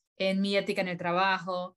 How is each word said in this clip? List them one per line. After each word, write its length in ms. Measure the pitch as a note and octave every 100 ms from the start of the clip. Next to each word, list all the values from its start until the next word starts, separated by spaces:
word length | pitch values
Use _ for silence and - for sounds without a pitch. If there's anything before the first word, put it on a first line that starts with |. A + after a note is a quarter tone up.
| _ _
en 240 | F#3+ F#3+
mi 160 | G3+ G3+
ética 240 | F#3+ G3+
en 80 | F#3
el 100 | F3
trabajo. 800 | F3 F3 F#3+ F#3 F3+ F3+ F3+